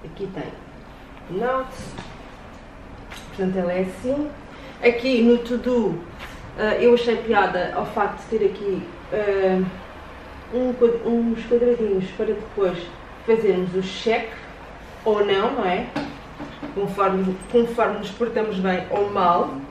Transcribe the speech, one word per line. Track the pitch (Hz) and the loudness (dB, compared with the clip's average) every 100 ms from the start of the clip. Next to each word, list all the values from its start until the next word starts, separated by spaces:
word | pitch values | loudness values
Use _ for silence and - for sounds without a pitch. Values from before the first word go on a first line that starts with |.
Aqui | 156 - 190 | -16 -10 -8
tem | - 135 - - - - - - - - 170 | -8 -10 -12 -18 -20 -20 -20 -18 -18 -8 -4
Notes, | 330 262 262 - - - - - - - - - - - - - - - - | 0 -2 -4 -10 -12 -12 -14 -16 -18 -18 -18 -18 -18 -18 -18 -18 -16 -16 -14
portanto | - 185 185 | -2 0 0
ela | 175 | 0
é | 180 | 0
assim. | 190 - 254 285 294 - - - - - | -2 -4 -2 -2 -2 -6 -16 -18 -18 2
Aqui | 240 233 262 254 | 2 4 2 6
no | 233 240 | 6 6
To | - 247 | 4 -2
Do, | 240 247 202 170 - - - - - - | 2 2 2 0 -8 -14 -14 -14 -14 -2
ah, | 214 202 | 0 4
eu | 240 240 | 6 6
achei | 233 220 | 4 0
piada | 220 220 185 180 175 - | 2 4 4 2 -2 -2
ao | - | -4
facto | - 196 - | 0 -2 -2
de | - 220 | -4 2
ter | 202 | 2
aqui, | 185 202 180 - - - | 0 -2 -2 -4 -12 -4
ah, | 214 208 196 190 190 185 - - - - - - - - | -2 2 4 4 4 2 -4 -14 -16 -16 -16 -16 -16 -6
um | 233 254 | -2 0
quad-, | 240 233 233 - | 4 4 4 2
uns | 233 233 220 - | 2 2 -2 2
quadradinhos | 240 240 240 214 190 185 - | 4 4 4 2 2 0 -2
para | 214 | -2
depois | 208 - - 190 170 - - - - - | -2 -4 0 0 0 -8 -14 -16 -12 2
fazermos | 220 220 180 180 180 | 4 6 2 2 -2
o | |
check | 190 - 233 233 - - - - - - - - - | -4 -4 0 0 0 -10 -14 -16 -16 -16 -18 -6 0
ou | 208 | 4
não, | 202 196 208 | 4 4 2
não | 262 190 | 2 0
é? | 170 - 285 - - - - - - - | 0 -2 -6 -6 -10 -16 -14 -12 -12 -8
Conforme, | - 196 - 190 190 190 185 - | -4 -2 2 2 4 0 -2 2
conforme | 240 233 - 214 208 | 4 4 4 0 0
nos | - | -6
portamos | - 233 247 214 190 | -2 0 0 0 0
bem | 190 185 - | 0 0 0
ou | 202 202 | 0 0
mal. | 202 180 175 139 - - | 4 4 4 2 -4 -12